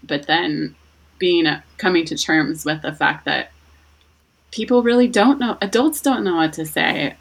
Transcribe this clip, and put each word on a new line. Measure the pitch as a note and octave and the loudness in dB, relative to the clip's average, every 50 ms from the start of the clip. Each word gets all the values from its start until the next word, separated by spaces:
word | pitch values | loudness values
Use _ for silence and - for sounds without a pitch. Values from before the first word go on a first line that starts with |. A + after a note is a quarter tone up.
but | - - D3+ C#3+ - | -8 -6 -6 -6 -2
then | - D#3 E3+ F3+ D#3+ D3+ D#3 D3+ - - _ _ _ _ _ _ _ _ - | -2 -2 0 -2 -2 -4 -6 -6 -8 -10 _ _ _ _ _ _ _ _ -2
being, | F#3 F3 F3 E3+ E3 | 0 0 2 2 2
uh, | D3+ C#3 - - _ _ | 0 0 -2 -8 _ _
coming | - - F#3 F#3 E3 E3 | -4 -2 0 0 0 0
to | D#3+ D#3+ | -2 -6
terms | - - - D#3+ D#3 D3+ - D#3 D#3 - | -6 -2 0 2 2 2 0 -4 -6 -4
with | D3+ D#3 D#3 | -6 -6 -4
the | D3+ D3+ | -6 -8
fact | D#3 - C#3+ D3+ - - - | -4 -2 0 -2 -2 -2 -4
that | D3 D3 C3 - - _ _ _ _ _ _ _ _ _ _ _ _ _ _ _ _ _ _ _ - | -4 -4 -4 -6 -8 _ _ _ _ _ _ _ _ _ _ _ _ _ _ _ _ _ _ _ -14
people | - - A3 - B3 B3 | -10 -8 -2 0 2 2
really | A#3 A#3 A#3+ B3 B3 | 4 4 4 4 4
don't | A#3+ A#3+ G#3 G#3 C4 C#4 C#4+ | 4 4 4 4 4 4 2
know, | B3 A3+ - - | 0 -4 -4 -4
adults | G3+ G3 - A3+ C4 D#4 D4+ - | -4 0 2 2 2 2 0 0
don't | - C#4 B3 G#3+ G#3 | 0 0 0 0 0
know | F#3+ E3+ | 0 0
what | E3 D#3+ D#3+ D#3 | 0 0 0 -2
to | - D#3 | -6 -8
say | D#3 - - D#3+ D#3 - D3+ D3 C3 - - | -6 -2 0 0 0 0 -2 -4 -6 -8 -10